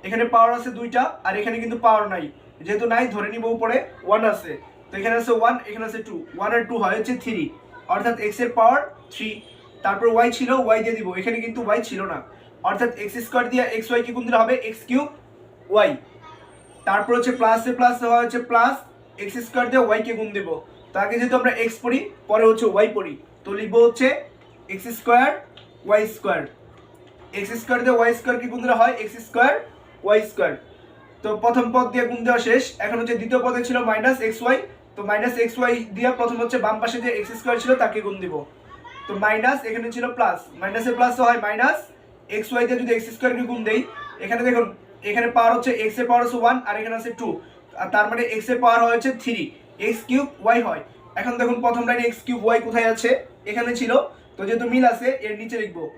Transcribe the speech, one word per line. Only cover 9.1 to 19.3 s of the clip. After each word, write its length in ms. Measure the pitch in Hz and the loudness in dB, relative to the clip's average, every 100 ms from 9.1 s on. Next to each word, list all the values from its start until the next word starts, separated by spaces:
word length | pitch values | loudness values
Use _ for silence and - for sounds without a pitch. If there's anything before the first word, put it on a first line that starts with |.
থ্রি। 160 | - 220 214 - - - - | -10 -10 -10 -18 -20 -20 -6
তারপর 220 | 196 208 233 | -4 2 2
ওয়াই 140 | 226 240 240 | 4 2 0
ছিল, 120 | 247 262 220 | 0 0 4
ওয়াই 120 | 220 | 2
দিয়ে 120 | 220 220 | 2 -4
দিব, 100 | 185 180 | -6 -4
এখানে 160 | 220 226 | -4 -4
কিন্তু 160 | 226 233 208 | -6 -8 -2
ওয়াই 140 | 214 214 | -2 -2
ছিল 120 | 190 190 | -8 -8
না, 60 | 156 - - - - 185 | -8 -12 -20 -20 -4 -4
অর্থাৎ 220 | 196 240 240 | 0 -2 -2
এক্স 120 | 208 247 226 | -8 -8 -4
স্কয়ার 180 | 254 240 | -2 0
দিয়ে 120 | 254 233 226 | 0 0 -4
এক্স 120 | - | -2
ওয়াই 120 | 240 240 | -2 -2
কে 40 | 247 | -6
গুণ 80 | 233 | 0
দিলে 100 | 233 | 2
হবে 120 | 226 254 220 | 2 0 -4
এক্স 120 | 220 - | -12 -2
কিউব 180 | 254 294 - - - - - - | -2 -2 -10 -20 -20 -20 -20 2
ওয়াই। 180 | 208 196 - - - - - - - - - - | 4 4 0 -12 -20 -20 -20 -20 -20 -20 -8 0
তারপর 240 | 202 208 240 | 0 2 2
হচ্ছে 160 | 247 - | 2 2
প্লাসে 300 | 220 226 247 240 | 2 2 0 2
প্লাস 180 | 247 240 240 | 2 4 2
হয় 120 | 240 | 2
হচ্ছে 160 | 233 240 - | 2 -4 0
প্লাস 240 | 233 247 277 - - - - | 4 4 0 -10 -20 -20 -12
এক্স 120 | 202 | -10